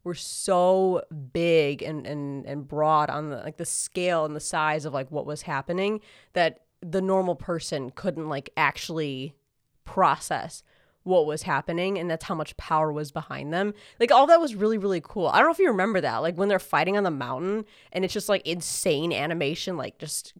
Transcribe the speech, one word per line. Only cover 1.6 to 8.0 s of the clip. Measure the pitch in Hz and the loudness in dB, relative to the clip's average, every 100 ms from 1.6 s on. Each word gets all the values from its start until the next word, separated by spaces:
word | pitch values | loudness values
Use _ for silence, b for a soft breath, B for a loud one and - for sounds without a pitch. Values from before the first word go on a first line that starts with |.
| 143 143 | 4 0
and, | - 151 120 | -6 -8 -6
and, | 147 143 139 - | -6 -6 -8 -8
and | 147 143 | -10 -6
broad | 147 156 151 151 | 0 4 4 2
on | 143 151 | -2 -6
the, | 131 | -8
like, | 156 151 | -10 -8
the | |
scale | 165 - - 185 180 165 | -6 -6 -4 -2 0 2
and | 156 151 | 0 -4
the | |
size | - 165 156 156 | -4 -2 0 -2
of, | 147 | -4
like, | 135 135 | -6 -6
what | 147 143 | -6 -6
was | 151 | -8
happening | - 139 156 180 202 220 b b b | -6 -6 -4 -2 -2 -4 b b b
that | 180 165 - _ - | 0 0 0 _ -18
the | 170 190 | -4 -2
normal | 190 190 185 | 2 2 0
person | 170 - 165 - 147 127 | -4 -4 -6 -4 -6 -6
couldn't, | - | -6